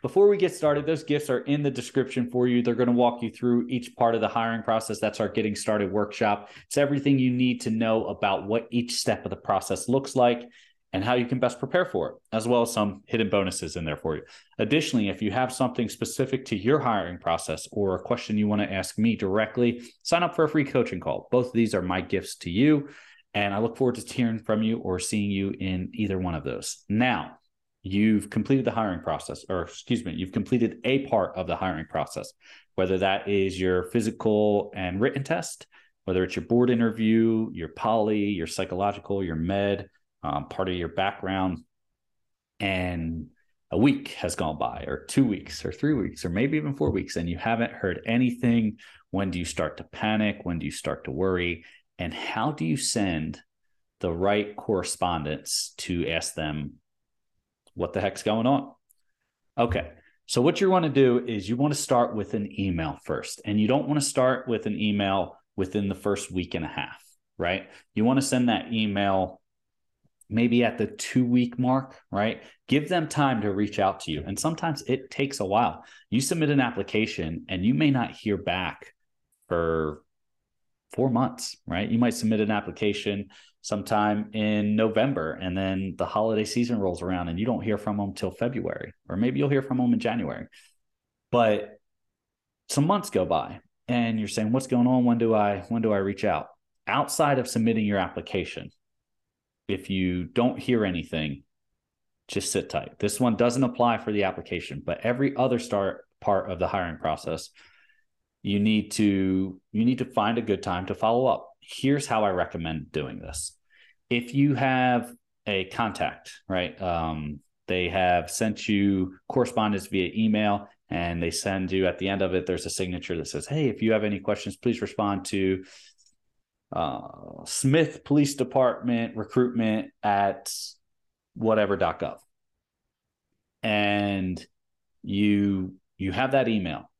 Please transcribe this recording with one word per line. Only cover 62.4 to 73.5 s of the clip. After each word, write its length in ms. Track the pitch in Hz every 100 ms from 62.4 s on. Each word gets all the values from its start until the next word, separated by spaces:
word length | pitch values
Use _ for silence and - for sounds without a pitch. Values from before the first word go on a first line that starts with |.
| 101 -
email 400 | 98 82 80 -
first, 380 | - 76 - -
and 160 | - 104
you 80 | 107
don't 180 | 135 139
wanna 140 | 147
start 480 | 139 - 127 123 -
with 180 | 110 110
an 140 | 98
email 580 | 104 101 98 98 85 - _ -
within 320 | 92 107 98
the 40 |
first 380 | 95 101 98 -
week 220 | 92 85
and 100 | 90
a 60 | 78
half, 340 | - - - _ _ _ -
right? 300 | 87 98 - - _
You 120 | - 113
wanna 160 | 135
send 260 | 135 127 120
that 240 | 104 -
email 720 | 113 107 101 101 95 92 - _ _ _ _ _ _ _ _ _
maybe 340 | 110 120 120
at 140 | 117 -
the 100 | 104
two-week 720 | - - 131 120 123 123 -
mark, 420 | 127 131 135 - _
right? 340 | 98 107 - - _ -
Give 180 | 143 151
them 220 | 180 151
time 320 | - 139 117
to 100 | 101